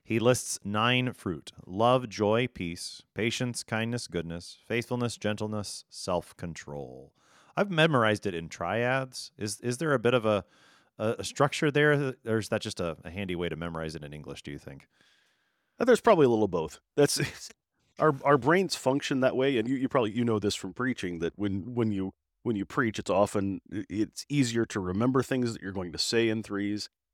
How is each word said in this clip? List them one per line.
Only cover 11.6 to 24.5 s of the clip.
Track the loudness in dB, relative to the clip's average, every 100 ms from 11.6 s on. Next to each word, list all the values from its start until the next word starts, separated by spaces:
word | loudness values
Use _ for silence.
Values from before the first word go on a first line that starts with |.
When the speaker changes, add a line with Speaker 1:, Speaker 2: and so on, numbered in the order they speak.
| 0
Speaker 1:
there, | 4 4 4 0 -4 -2
or | -2
is | 0
that | -4
just | -4 -4
a, | -6 -6
a | -10
handy | -8 -4 -2
way | -4
to |
memorize | -4 -6 -6 -6
it | -8
in | -12
English, | -12 -12 -12
do | -10
you | -12
think? | -14 -18 -20 _ _ _ _ _ _ _ _ -2
Speaker 2:
Uh, |
there's | 4 6
probably | 8 8 8
a |
little | 6 2
both. | 0 -4 -8 _ 2
That's | 4 4
<laughs> | -4 -6 -18 -20 _ _ _ 0
our, | 2 4
our | 4 4
brains | 6 2 2
function | 0 0 0 0 2
that | 2 2
way, | 2 2
and | 0
you, | -2
you | 0
probably, | 0 0
you | 0
know | 2 2
this | 0 -2
from | -8
preaching, | -4 -4 -2 -4 -4
that | -4 -2
when, | -4 -2 -4 -2
when | 0
you, | 0 -4 -8 _ _
when | -2 -2
you |
preach, | -2 -2 -2 -2
it's | 0
often, | 2 4 2 -2 -4 -8
i-, | -10 -6
it's | -4 -4 -4 -4
easier | 0 2